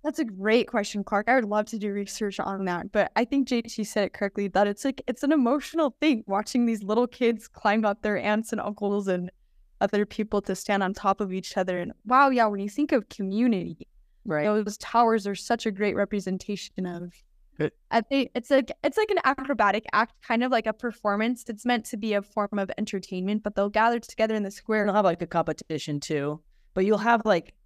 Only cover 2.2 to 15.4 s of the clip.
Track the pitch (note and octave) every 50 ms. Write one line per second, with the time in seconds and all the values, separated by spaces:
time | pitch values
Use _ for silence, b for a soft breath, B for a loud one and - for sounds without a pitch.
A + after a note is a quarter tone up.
2.2 | A3+ G3+ G3 - - - G3 F#3+ G3 F#3 F3 F3 - G3 - G#3+ G3 - _ -
3.2 | A#3+ B3 - C#4 C4+ - B3+ A#3 A3+ - - - G#3+ G#3 - A3 G3+ F#3 - -
4.2 | G#3 G3 _ - G3+ G3 - F#3+ G#3 G3+ G3+ - - C#4 C4+ - - - B3 -
5.2 | - C#4 D#4+ D#4 B3 A#3 C4 D4+ - - - E4 D#4+ C4+ - _ - D#4 C#4+ A3
6.2 | G#3+ - G3 G3 G#3+ - - B3+ A#3+ A#3 A3+ G3+ G3 F#3+ G#3+ A#3 B3 A#3+ - -
7.2 | B3+ A3+ A3+ G#3+ - - _ - - G#3+ G3+ A3+ A3 G#3 G3+ G#3 - G#3+ G#3 F#3
8.2 | - G#3 G#3+ G#3+ A3 - - G#3+ - - G#3 - G#3 G3+ G3+ G#3 G3+ G3 F#3 F3+
9.2 | F3+ F3+ _ _ _ _ _ _ _ _ _ _ G3 G3+ - G3+ G#3 G#3 - -
10.2 | G#3+ G#3+ - G3+ G3 - F#3+ F#3 - - G#3 G3 G3 F#3 G3+ - - G3+ G3 -
11.2 | G#3 F#3+ F#3 F#3+ F3 - - G3+ F#3 F3+ F3+ F3+ F3 - - _ _ G#3+ B3 C4
12.2 | C#4+ C#4 C4 B3 A#3 G#3+ G#3 G3 G3 G3+ - - D4 C#4+ D#4 B3 G3+ _ - -
13.2 | G3+ F#3+ G3 G#3+ A#3+ B3+ A3+ F#3 E3+ E3+ E3+ _ - _ _ _ _ _ _ _
14.2 | _ A3 E3 D3+ D3 F3+ G#3+ G#3+ G#3+ G#3 G#3 - - - - A#3 A#3+ A3+ A3+ A3+
15.2 | F#3+ G3+ G3+ -